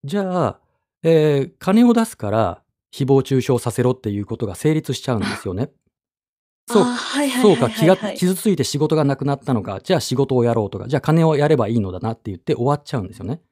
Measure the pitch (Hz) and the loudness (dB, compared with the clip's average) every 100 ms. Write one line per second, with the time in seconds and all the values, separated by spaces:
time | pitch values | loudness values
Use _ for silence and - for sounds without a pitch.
0 | 139 202 190 180 123 - _ _ _ _ | -4 -4 -2 0 -2 -4 _ _ _ _
1 | 165 165 151 143 160 _ - 214 240 226 | 4 4 4 2 -2 _ 2 4 6 4
2 | 226 - 104 110 98 85 _ _ _ - | 0 -4 -2 0 0 -4 _ _ _ -6
3 | 131 135 - 131 120 123 120 120 123 127 | 2 2 2 -2 0 -2 -2 0 -2 -2
4 | 110 101 101 110 104 92 151 156 156 131 | -4 -6 -6 -6 -8 -2 -2 -2 -4 -8
5 | - 113 101 101 101 92 226 _ _ _ | -4 -4 -4 -6 -8 -6 -8 _ _ _
6 | _ _ _ _ _ _ - 233 247 240 | _ _ _ _ _ _ 0 2 2 -2
7 | - 277 285 254 214 - 123 - 165 185 | -6 -2 -2 2 4 4 0 2 4 4
8 | 208 - 180 185 220 170 123 147 151 156 | 0 -2 -2 0 0 0 -2 -2 0 2
9 | 139 135 143 139 - 120 104 98 - 175 | 0 0 -4 -4 -2 -2 -2 -10 -2 -2
10 | - 131 135 127 117 117 101 98 107 143 | 0 -2 2 2 2 0 -2 -6 -4 -2
11 | - 165 160 147 147 143 104 117 95 92 | 2 2 4 2 2 2 2 0 -2 -6
12 | 113 113 110 90 - - 123 147 - 123 | -6 -6 -10 -10 -4 -2 0 -2 -4 -8
13 | 92 - 95 156 _ | -8 -10 -10 -10 _